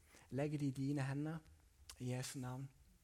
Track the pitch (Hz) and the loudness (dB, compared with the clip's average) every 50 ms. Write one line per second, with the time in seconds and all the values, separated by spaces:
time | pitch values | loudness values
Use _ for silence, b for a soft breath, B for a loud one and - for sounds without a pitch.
0 | B B B B B B - 131 143 151 151 147 147 139 131 135 135 135 147 147 | B B B B B B 0 2 2 2 2 2 2 2 2 2 2 2 4 4
1 | 131 135 135 143 147 156 165 160 - - - - - - - - - - - - | 2 2 2 2 0 0 -2 -4 -6 -10 -20 -20 -20 -20 -20 -20 -18 -16 -10 -4
2 | 127 127 123 127 127 - - 143 123 123 127 127 139 139 - - - - - - | -2 0 0 0 0 -2 -4 -4 -4 -4 -4 -4 -6 -8 -10 -14 -20 -20 -20 -20